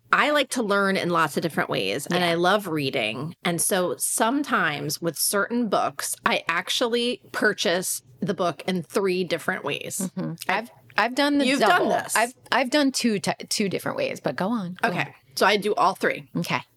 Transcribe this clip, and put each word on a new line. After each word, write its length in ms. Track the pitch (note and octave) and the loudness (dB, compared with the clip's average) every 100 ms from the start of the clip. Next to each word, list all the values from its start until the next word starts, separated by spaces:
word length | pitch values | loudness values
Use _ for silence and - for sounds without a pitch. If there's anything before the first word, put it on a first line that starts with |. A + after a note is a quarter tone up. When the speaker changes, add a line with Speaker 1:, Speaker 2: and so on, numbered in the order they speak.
| _ | _
Speaker 1:
I 200 | F3+ C4 | 2 4
like 180 | D4 C#4 | 2 0
to 120 | B3+ | -2
learn 340 | G#3 G3+ G3 F#3+ | 2 2 2 2
in 120 | E3+ | 2
lots 280 | E3+ D#3 F3 | 2 2 0
of 60 | |
different 260 | D#3 F#3+ - | -2 -2 -2
ways, 360 | - F#2+ B2 - | -2 -2 -4 -2
and 120 | F3+ | 0
Speaker 2:
Yeah. 120 | F3 | 2
Speaker 1:
I 20 | |
love 340 | E3+ F3 G#3 G3 | 2 4 2 0
reading. 680 | D#3 C3+ C3+ G#2+ A#2 D#3 - F#3 | -4 -2 -2 -2 -4 -8 -6 -4
And 160 | E3+ | -2
so 340 | - F#3+ F3+ - | 0 0 0 -2
sometimes 1040 | - - A3+ C#4 D4 A3+ E3 D3 D3 - | -4 0 0 0 0 0 0 -2 -4 -4
with 160 | E3 D3+ | -4 -4
certain 500 | - G#3 - A#3+ A3 | -2 -2 0 -2 0
books, 460 | F3+ A#2 - - - A#3 | 0 0 -4 -8 -2 -2
I 180 | G3+ - | 0 -2
actually 720 | E3+ - - A#3+ A#3+ A#3+ - - | -2 -2 -2 0 0 -2 -4 -8
purchase 680 | - G#3+ F#3 G#3 F3 - - - - | -2 0 0 0 0 -2 -6 -10 -8
the 120 | F#3 | -6
book 300 | F3+ F3 - - | -2 -4 -4 -4
in 140 | F#3 | -4
three 420 | D3+ A3 G3 F3+ | -2 -2 0 0
different 400 | E3+ D#3+ - - | -2 -4 -4 -4
ways. 460 | - - - - F#3 F3+ | -4 -6 -6 -6 -6 -6
Speaker 2:
Mm-hmm. 160 | D#3+ E3 - | -8 -6 -2
Speaker 1:
I 80 | G3 | -2
Speaker 2:
I've, 140 | A#3 - - - | -4 -14 -4 0
I've 180 | A3+ C4 | 2 2
done 220 | C#4+ C#4+ | 2 4
the 80 | C4 | 4
Speaker 1:
You've 140 | B3+ | 4
done 100 | A3 | 6
Speaker 2:
double. 200 | F4+ A#3+ | 6 4
Speaker 1:
this. 240 | F3 - G#3+ | 0 0 0
Speaker 2:
I've, 180 | A#3+ - - | 0 -4 0
I've 180 | A#3 B3+ | 0 4
done 200 | D4+ C4+ | 4 4
two 280 | - A#3+ G3+ | 2 0 0
ti-, 140 | - - F3+ | 0 -4 -4
two 200 | - G3 | -2 -2
different 280 | F#3+ - - | -2 -4 -2
ways, 220 | C3 - | -4 -2
but 160 | D#3+ - | -4 -2
go 120 | F#3 | -2
on. 280 | A#3+ F3 F#3 | -2 -6 -4
Go 80 | A3+ | -2
Speaker 1:
Okay. 100 | F3 | -2
Speaker 2:
on. 60 | - - _ - | -6 -10 _ 2
Speaker 1:
So 100 | G3+ | 4
I 120 | G#3 | 4
do 180 | G#3 - | 2 2
all 180 | F3 | 2
three. 340 | F#3+ - - D3 E3 | 2 -2 -2 -6 -6
Speaker 2:
Okay. 260 | E3+ C3 - | -2 -4 -4